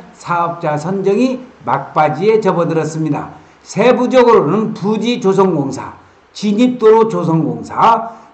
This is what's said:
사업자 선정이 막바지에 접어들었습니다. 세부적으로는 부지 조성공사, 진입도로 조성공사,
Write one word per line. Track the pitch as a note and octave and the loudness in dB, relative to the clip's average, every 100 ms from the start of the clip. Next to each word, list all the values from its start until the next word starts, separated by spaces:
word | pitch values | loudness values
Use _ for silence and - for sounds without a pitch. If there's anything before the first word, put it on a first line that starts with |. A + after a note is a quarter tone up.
| - | -16
사업자 | - - F3 E3+ - D#3 D3 | -14 -6 -2 -2 -4 -4 -4
선정이 | E3 G3 F#3+ G#3+ C4 B3+ - - A#2+ | -4 -2 0 2 0 -2 -10 -12 -4
막바지에 | C#3 - D#3+ D3+ C3+ G#3 A3 | -4 -2 0 0 2 2 2
접어들었습니다. | F#3+ E3+ E3 D#3+ D3+ D#3+ D#3 C#3+ - - - _ | 2 0 0 -2 -2 -4 -4 -4 -6 -16 -20 _
세부적으로는 | - - A#3 A3+ B3 B3+ A#3 G#3 D3 G3+ G#3+ | -10 0 2 2 2 2 4 2 2 0 -2
부지 | - G3 G#3+ A#3 A#3+ | -4 -4 -2 -2 -2
조성공사, | F#3+ F#3+ F#3+ D#3 C3+ A#2 - - - _ _ | 0 2 2 0 -4 -6 -12 -16 -20 _ _
진입도로 | - G#3 G3+ B3 - A3 A3 A3 | -8 -2 2 0 2 4 6 4
조성공사, | F3 E3 D#3+ C#3+ A2+ G#2+ A2 G#3 A3+ - - - | 0 0 0 0 -4 -6 0 2 2 -2 -14 -14